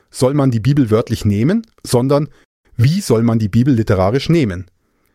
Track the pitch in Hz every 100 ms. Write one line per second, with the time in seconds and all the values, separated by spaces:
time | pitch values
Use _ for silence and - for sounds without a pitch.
0 | _ - 127 147 135 117 104 143 120 107
1 | - 113 107 101 131 220 226 _ - 123
2 | 131 143 151 - _ _ _ - 127 180
3 | - 113 117 113 107 113 127 120 107 92
4 | 92 131 - 170 120 90 90 _ _ _
5 | _